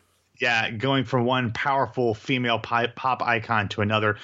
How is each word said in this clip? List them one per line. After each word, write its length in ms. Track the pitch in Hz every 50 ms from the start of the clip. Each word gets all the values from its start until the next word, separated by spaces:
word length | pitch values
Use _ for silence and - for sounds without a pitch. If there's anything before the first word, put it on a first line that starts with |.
| _ _ _ _ _ _ _ -
Yeah, 280 | 127 123 117 113 110 -
going 360 | 117 104 123 135 135 135 123
from 200 | 120 135 127 117
one 260 | 123 127 127 123 110
powerful 640 | 117 - - 143 135 139 127 113 - 135 123 117 107
female 460 | - - - 131 127 123 120 117 110
pi-, 280 | 113 - 120 117 120
pop 340 | 120 - - - 131 123 -
icon 480 | - 120 117 117 117 - 113 107 101 90
to 120 | - 110
another. 360 | 104 101 110 107 107 107 101 -